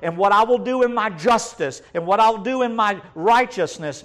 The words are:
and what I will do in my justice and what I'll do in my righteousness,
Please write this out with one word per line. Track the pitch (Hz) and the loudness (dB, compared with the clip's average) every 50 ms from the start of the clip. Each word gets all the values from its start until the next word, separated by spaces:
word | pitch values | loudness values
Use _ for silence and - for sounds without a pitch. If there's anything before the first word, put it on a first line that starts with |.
and | - 165 165 170 | -8 -6 -2 0
what | 196 202 202 | 2 4 4
I | 208 226 | 4 4
will | 226 247 240 | 4 2 0
do | 190 247 254 254 247 | 0 -2 0 0 0
in | 240 240 | 0 0
my | 240 214 220 | -2 -4 -4
justice | 190 156 151 233 233 220 - - - - 160 139 131 - - - - | -4 -2 0 2 2 2 0 -4 -6 -6 -6 -6 -6 -8 -16 -10 -8
and | 170 170 | -6 -2
what | 175 196 214 | 0 2 4
I'll | 220 220 226 214 190 | 4 4 2 0 -4
do | 240 262 262 | -4 -2 -2
in | 254 240 226 | -2 -2 0
my | 226 214 208 202 180 - 180 - | 0 0 -2 -2 -4 -10 -14 -12
righteousness, | 160 165 214 233 240 254 247 - 190 170 151 - - 160 151 135 - - | -2 2 2 4 4 2 0 -2 -4 -4 -4 -4 -8 -8 -10 -10 -10 -14